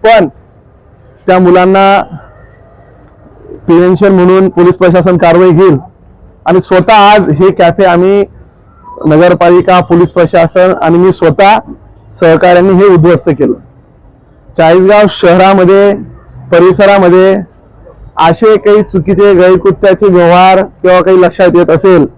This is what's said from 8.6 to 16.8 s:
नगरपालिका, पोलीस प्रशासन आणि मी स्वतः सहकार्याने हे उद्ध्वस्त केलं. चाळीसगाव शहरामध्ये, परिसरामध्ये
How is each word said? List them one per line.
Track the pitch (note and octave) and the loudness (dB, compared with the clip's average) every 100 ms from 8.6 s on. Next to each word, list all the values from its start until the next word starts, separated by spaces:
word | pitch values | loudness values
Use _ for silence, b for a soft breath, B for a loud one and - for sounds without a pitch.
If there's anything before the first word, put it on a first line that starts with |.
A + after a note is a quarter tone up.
| _ _ - - D#3 | _ _ -20 -10 -2
नगरपालिका, | D3+ F3 F3 F3 F3+ F3+ F3+ | 0 0 0 0 0 0 -2
पोलीस | F3 E3+ F3 | 0 -2 -2
प्रशासन | - E3 F#3 E3 F#3+ F#3 F#3 | -2 -2 0 -2 0 -2 -2
आणि | D#3+ E3+ | -2 0
मी | F#3 | 0
स्वतः | F3+ E3 - G3 A3 - - - - - - | 0 -2 0 0 0 -4 -20 -20 -20 -20 -4
सहकार्याने | E3 D#3+ F3+ F3 F#3 | 0 0 2 0 0
हे | F#3 | 2
उद्ध्वस्त | G3+ F3+ D#3+ E3+ - | 2 2 2 0 -2
केलं. | C#3+ - A#2+ - _ _ _ _ _ _ _ _ - | -4 -4 -6 -12 _ _ _ _ _ _ _ _ -4
चाळीसगाव | D#3+ F3 F#3+ G#3 G#3 | 0 2 2 2 0
शहरामध्ये, | - F3+ F3+ F#3+ G3 F3+ G3 G3+ G3 - - _ - - | -2 -2 2 2 2 2 2 0 -2 -10 -20 _ -20 -4
परिसरामध्ये | F3 F3+ F3+ | 0 0 2